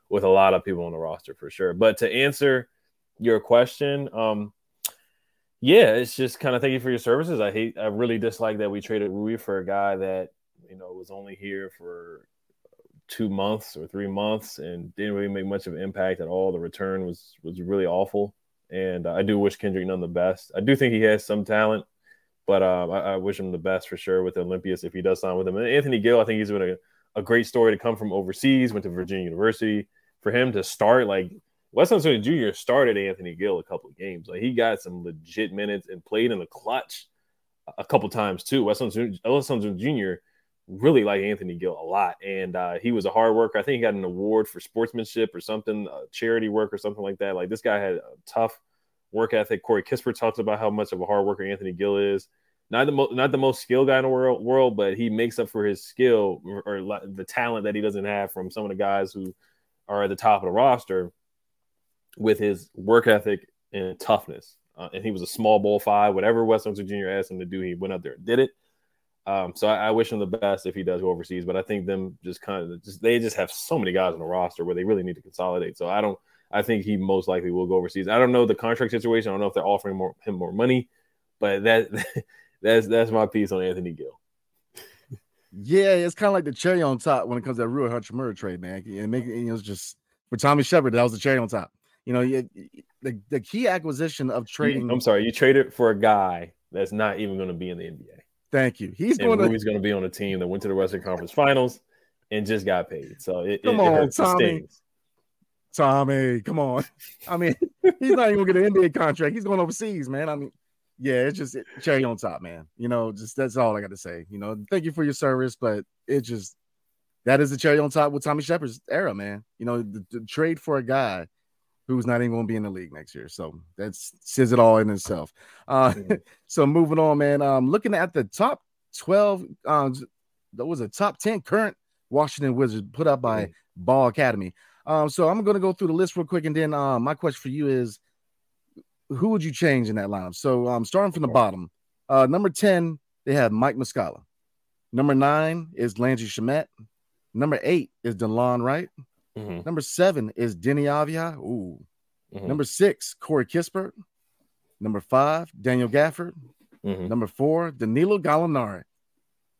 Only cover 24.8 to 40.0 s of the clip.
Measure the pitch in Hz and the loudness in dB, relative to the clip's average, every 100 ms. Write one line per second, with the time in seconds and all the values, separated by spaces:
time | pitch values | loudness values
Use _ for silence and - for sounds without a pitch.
24.8 | 87 92 92 95 95 92 92 95 117 139 | -6 -4 0 0 -2 -2 -2 -2 0 2
25.8 | 139 123 113 117 107 110 104 104 92 92 | 2 2 4 4 4 0 0 -2 -2 -4
26.8 | _ _ _ 110 98 117 113 123 113 104 | _ _ _ -8 2 2 2 4 4 4
27.8 | 117 110 107 95 92 92 135 135 127 104 | 0 -2 -2 -4 -4 -2 2 4 2 0
28.8 | 95 87 87 95 90 82 110 - 110 104 | -6 -6 -6 -4 -4 0 0 2 0 -2
29.8 | 101 _ _ _ 104 120 127 104 90 - | -4 _ _ _ -2 0 0 0 -4 0
30.8 | 123 127 110 95 90 98 _ _ _ 113 | 4 6 4 -2 -4 -10 _ _ _ 2
31.8 | 175 220 151 117 107 160 107 - - 147 | 4 4 4 2 2 0 0 -4 0 2
32.8 | 127 101 98 92 90 82 101 92 - 90 | 4 2 -2 -6 -10 -4 -2 -2 -4 -12
33.8 | - 71 98 87 82 90 120 120 113 104 | -12 -14 -12 -12 -12 -6 -2 2 2 0
34.8 | 92 90 87 80 80 - 107 98 104 101 | -6 -12 -12 -14 -12 -4 -4 -4 -6 -6
35.8 | - 92 - 107 120 104 85 - 107 127 | -8 -18 -4 0 0 -2 -8 -12 -6 -6
36.8 | - - - _ _ _ _ _ - - | -6 -16 -20 _ _ _ _ _ -20 -14
37.8 | - 131 101 117 104 90 - 135 107 101 | 0 0 0 -2 -4 -4 -2 0 2 0
38.8 | 117 104 120 92 113 139 - 123 104 92 | -2 -4 -4 -4 0 0 0 -4 -4 -4
39.8 | 123 139 | -4 -2